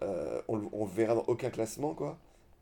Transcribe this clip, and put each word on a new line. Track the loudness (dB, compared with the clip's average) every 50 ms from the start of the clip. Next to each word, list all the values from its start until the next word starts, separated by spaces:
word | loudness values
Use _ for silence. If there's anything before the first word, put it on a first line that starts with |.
| -4
euh, | -2 -2 -2 -2 -2 -4 -4 -2
on, | -2 -2 -2 -2 -2
on | -2 -4 -4
verra | 0 2 2 4 6 6
dans | 4 4
aucun | 2 0 0 0 -4
classement, | -2 -2 -2 -2 -2 -2 -2 -2 -2
quoi. | -2 -4 -6 -6 -8 -16 -20 -20 -20 _ -20 -20 _